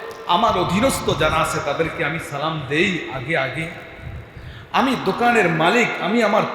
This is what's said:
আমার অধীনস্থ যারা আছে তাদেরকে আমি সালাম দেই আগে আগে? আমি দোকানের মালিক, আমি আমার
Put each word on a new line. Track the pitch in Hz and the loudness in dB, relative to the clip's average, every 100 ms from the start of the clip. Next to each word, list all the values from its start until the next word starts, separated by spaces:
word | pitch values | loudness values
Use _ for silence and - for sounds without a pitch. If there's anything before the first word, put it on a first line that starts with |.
| - - - | -12 -8 0
আমার | 180 226 185 | 2 2 2
অধীনস্থ | 160 185 262 - - 160 | 0 2 2 0 -2 2
যারা | 156 156 | 2 2
আছে | 156 156 139 | 0 -2 -2
তাদেরকে | 139 160 - 151 | -2 -2 -2 -2
আমি | 165 - | -4 -6
সালাম | 143 156 160 127 | -4 -4 -4 -2
দেই | 151 196 170 127 | 0 2 0 -4
আগে | 131 127 160 | -8 -2 -2
আগে? | 131 131 165 - - - - - - - - - - | -2 -4 -8 -10 -16 -14 -12 -12 -14 -16 -16 -16 -4
আমি | - 254 214 139 | 0 2 0 0
দোকানের | - 240 233 180 | 2 4 4 4
মালিক, | 160 165 233 - - | 4 4 4 2 0
আমি | 165 233 | 0 2
আমার | 214 208 160 | 4 2 2